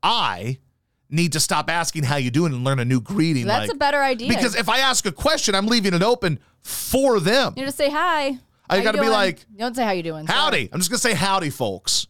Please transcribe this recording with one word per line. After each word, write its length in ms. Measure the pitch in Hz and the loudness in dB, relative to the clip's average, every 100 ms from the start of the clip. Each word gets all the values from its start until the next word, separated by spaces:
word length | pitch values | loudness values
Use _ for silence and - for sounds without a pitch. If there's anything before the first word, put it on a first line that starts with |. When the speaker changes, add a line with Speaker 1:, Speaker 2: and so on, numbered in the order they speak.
Speaker 1:
I 580 | 170 233 147 92 107 131 _ _ _ _ _ | 0 0 0 -2 -6 -8 _ _ _ _ _
need 240 | 151 170 | -2 0
to 60 | 151 | 0
stop 300 | - 170 151 | 0 0 0
asking, 340 | 165 165 160 | -2 -2 -2
"How 120 | 135 147 | -2 0
you 160 | 127 | 0
doing?" 220 | 127 170 | 0 0
and 100 | 127 | 0
learn 160 | 127 135 | -2 0
a 60 | 120 | 2
new 160 | 127 | 0
greeting. 440 | 110 202 160 147 117 | 0 0 0 0 0
Speaker 2:
That's 220 | 220 107 | -2 -2
Speaker 1:
Like, 80 | 285 | -2
Speaker 2:
a 20 | |
better 240 | 285 285 | 0 2
idea. 280 | 269 247 226 | 0 -2 -2
Speaker 1:
because 260 | 233 240 233 | 0 0 -2
if 140 | 208 | 0
I 100 | 240 | 2
ask 260 | 269 254 202 | 2 0 -2
a 60 | |
question, 440 | - 302 311 - 196 | -2 0 0 0 0
I'm 120 | 202 | 2
leaving 260 | 240 196 | 2 2
it 80 | 175 | 2
open 360 | 202 240 185 147 _ _ | 2 2 0 -4 _ _
for 580 | - - - 254 269 220 | -12 -10 -2 2 4 2
them. 340 | 165 247 240 175 | 2 2 0 -2
Speaker 2:
You 80 | 269 | -8
just 120 | 269 | -2
say, 120 | 285 | -2
"Hi. 380 | 294 349 320 277 | 0 0 0 -2
Speaker 1:
I 80 | 254 _ _ _ | -6 _ _ _
Speaker 2:
How 60 | 190 | 0
you 60 | |
Speaker 1:
gotta 140 | 220 220 | 2 2
be 40 | |
Speaker 2:
doing?" 80 | 226 | 2
Speaker 1:
like, 340 | 214 196 - - | 4 2 -2 -4
Speaker 2:
You 60 | 202 | -2
don't 160 | 240 240 | -2 -2
say, 80 | |
"How 80 | 226 | -2
you 120 | 190 | -2
doing?" 240 | 165 156 156 | -4 -8 -2
Sorry. 120 | 240 | 0
Speaker 1:
"Howdy." 300 | 302 208 104 | 2 0 -2
I'm 80 | 160 | -4
just 100 | 180 | -2
gonna 100 | 240 | 0
say, 140 | 233 | 0
"Howdy, 360 | 196 190 196 160 | 0 2 0 0
folks. 580 | 131 117 95 - - - | -4 -4 -4 -2 -4 -4